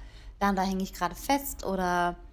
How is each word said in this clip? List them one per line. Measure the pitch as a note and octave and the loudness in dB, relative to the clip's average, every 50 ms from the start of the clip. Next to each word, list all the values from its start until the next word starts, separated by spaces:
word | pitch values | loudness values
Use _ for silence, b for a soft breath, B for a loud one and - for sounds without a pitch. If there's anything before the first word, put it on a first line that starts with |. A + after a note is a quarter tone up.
| B B B B B B B B | B B B B B B B B
da | G3+ G3+ | 2 4
und | G3+ | 4
da | F#3 F#3 | 4 2
hänge | G3 F#3+ F#3+ F#3+ | 2 2 0 -2
ich | F#3+ - | -4 -2
gerade | - F3+ F3 F3 | -2 -2 -2 -2
fest“, | - - - C#4 C#4+ C#4 - - - - | -2 0 2 2 2 2 -2 -8 -6 -4
oder | - F#3+ F#3 F#3 F3+ F3+ F3+ F3 F3 F3 - - - | -2 0 0 2 2 2 4 2 2 0 -2 -8 -18